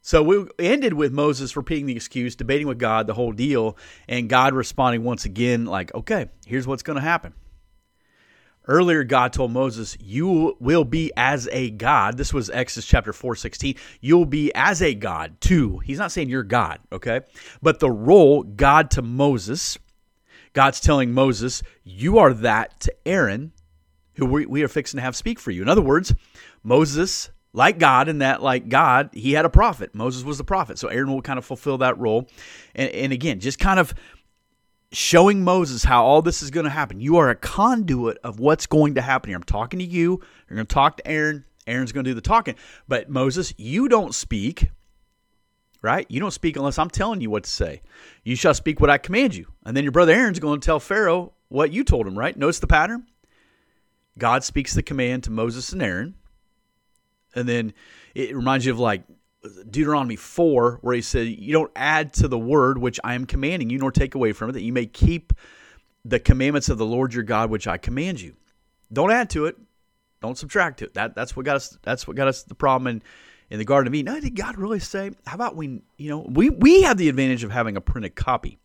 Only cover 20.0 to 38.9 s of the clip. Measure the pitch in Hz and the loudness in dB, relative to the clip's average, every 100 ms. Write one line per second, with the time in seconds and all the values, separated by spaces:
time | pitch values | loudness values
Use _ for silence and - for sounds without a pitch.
20 | _ _ _ - _ - 139 135 - 147 | _ _ _ -20 _ 2 4 4 2 2
21 | 127 123 135 110 120 - - _ - 92 | 2 2 2 2 -4 -6 -12 _ -20 -6
22 | 135 220 165 117 117 110 113 _ - - | 2 6 6 6 2 0 -2 _ -4 -4
23 | - 190 127 101 156 _ _ _ _ _ | -2 0 0 -2 -8 _ _ _ _ _
24 | _ - 131 143 147 139 147 - 143 135 | _ -4 0 0 -2 -2 -2 -2 -6 -6
25 | 127 123 - 233 - 90 98 196 143 147 | -6 -6 -6 -6 -6 -6 2 4 4 2
26 | 190 - _ - - _ 107 123 156 143 | 2 -2 _ -20 -20 _ 2 4 4 0
27 | 185 - - - _ 101 139 165 160 127 | -2 -4 -10 -16 _ 2 2 4 4 4
28 | 147 151 135 135 139 127 117 131 156 127 | 2 0 -2 0 0 -2 0 2 4 4
29 | 143 - 120 147 165 208 220 147 98 104 | 0 -4 -2 0 4 6 4 0 -10 -6
30 | 117 127 127 143 147 190 165 - - 117 | -6 -6 -8 -10 -4 -2 -2 -6 -6 -2
31 | 135 135 127 131 - 131 - 135 127 120 | -2 -2 -4 -8 -8 -10 -6 0 0 0
32 | 117 110 131 _ - - - - 135 - | 0 0 -2 _ -20 -20 -18 -6 -6 -4
33 | 135 127 156 107 107 139 208 190 165 - | -4 -2 -4 -4 -6 -2 2 2 0 -2
34 | - _ _ _ _ _ _ _ _ - | -16 _ _ _ _ _ _ _ _ -6
35 | - 170 190 202 180 185 165 123 - 123 | 4 6 8 6 2 2 0 0 4 6
36 | 120 147 165 - 147 143 151 143 135 98 | 8 6 4 -2 -6 -4 -4 -4 -6 -6
37 | 127 170 143 117 - - 214 247 190 131 | 2 4 4 2 -4 0 2 2 0 -2
38 | 117 - 120 107 131 156 - 156 151 | -2 -4 -10 -2 2 2 2 2 4